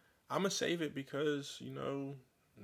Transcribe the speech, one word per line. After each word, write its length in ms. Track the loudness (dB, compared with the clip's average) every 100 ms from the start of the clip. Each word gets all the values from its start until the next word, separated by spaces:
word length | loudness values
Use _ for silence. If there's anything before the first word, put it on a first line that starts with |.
| -20 _ -2
I'ma 220 | 2 4
save 320 | 4 2 2
it 140 | 0 -2
because, 640 | -4 0 2 2 -2 -8
you 80 | -8
know, 460 | -4 -2 -2 -4 -6 -14 _ _ -10